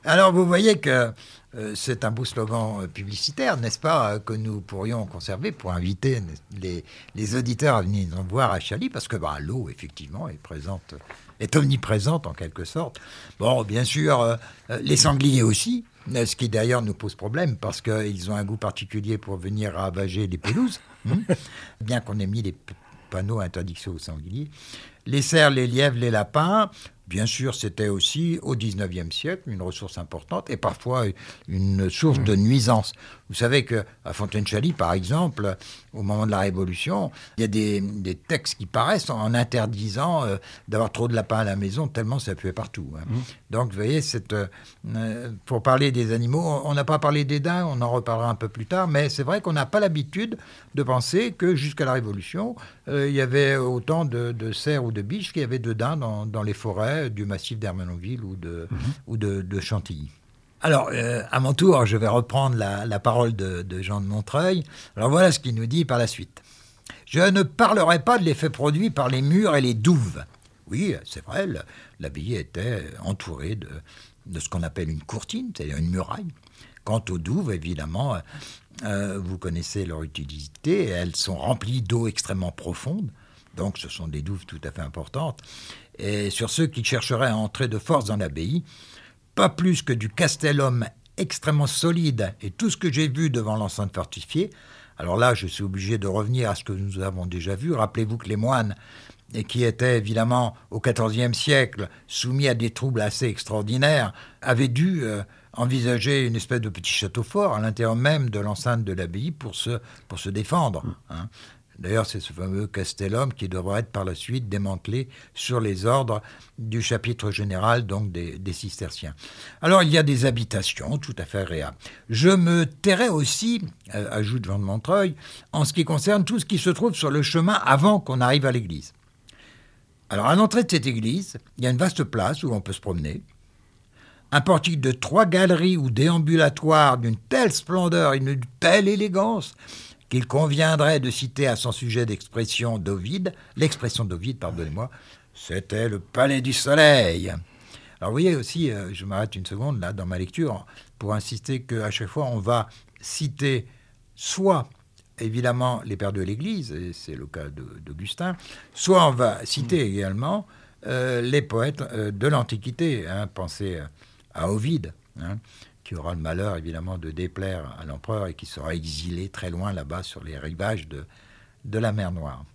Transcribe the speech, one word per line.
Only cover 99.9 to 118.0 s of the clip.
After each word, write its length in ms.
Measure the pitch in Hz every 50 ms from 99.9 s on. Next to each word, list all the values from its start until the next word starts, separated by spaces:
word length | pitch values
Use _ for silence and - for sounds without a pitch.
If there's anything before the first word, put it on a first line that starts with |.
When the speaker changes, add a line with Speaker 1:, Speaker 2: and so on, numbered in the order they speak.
| 123
Speaker 1:
évidemment 600 | 117 104 104 110 113 113 117 123 127 123 110 - - - _
au 100 | - 110
quatorzième 520 | - 127 117 113 113 110 107 117 123 -
siècle 560 | 120 - - 151 143 139 127 - - 98 101 - - - _ _
soumis 400 | - - - 123 127 139 143 135
à 60 | 123
des 160 | 113 117 113
troubles 300 | - - - 135 127 113
assez 260 | 107 104 - - 135
extraordinaires, 840 | 120 101 - - - 110 107 104 107 120 127 143 147 156 143 117 98 - - - - - _
avaient 260 | - 131 123 117 135 127
dû, 360 | 117 131 160 185 190 160 127
euh, 180 | 110 107 104 101 - - - _ _
envisager 720 | - - 120 123 127 135 117 123 123 117 - 135 143 139 131
une 100 | 120 113
espèce 240 | 113 - - 127 120
de 80 | 110 110
petit 240 | 85 - 87 -
château 300 | - - 107 95 - 120
fort 320 | 117 - - 202 208 185 123
à 60 | 104
l'intérieur 360 | 107 110 104 113 117 113 113
même 340 | 117 127 143 156 151 135 120
de 100 | 104 104
l'enceinte 440 | 101 104 104 - - 123 120 117 110
de 80 | 98
l'abbaye 380 | 92 92 92 85 85 101 127 170
pour 240 | 156 147 - 110 92
se, 240 | - - 110 120 113 - - - - - _
pour 100 | 92 87
se 100 | - 98
défendre, 680 | 98 107 104 - 160 175 160 120 95 78 - - 82 - - _
hein. 200 | - 82 87 110 - - - - - _ _ _ _ -
D'ailleurs, 260 | - 90 104 113 107
c'est 160 | - - 104
ce 140 | - - 78
fameux 320 | 85 90 95 95 98 104
castellum 640 | 98 - 98 92 - - - 98 95 104 120 139 131
qui 160 | 117 - 107 92
devra 300 | 92 92 87 95 98 110
être 120 | 113 -
par 140 | - 104 95
la 100 | 95 87
suite 360 | - - - 117 131 120 104
démantelé 580 | 98 101 101 98 95 90 _ - 107 127 131 - - - - -
sur 280 | _ - - - 127 120
les 260 | 113 104 98 90 92
ordres 340 | 117 123 139 135 113 110 - - - - - - - _ -
du 240 | 117 110 107 117
chapitre 480 | 107 - 120 110 - 117 117 - - 104
général, 560 | 98 - - 101 95 92 101 113 117 123 117
donc 260 | 95 95 101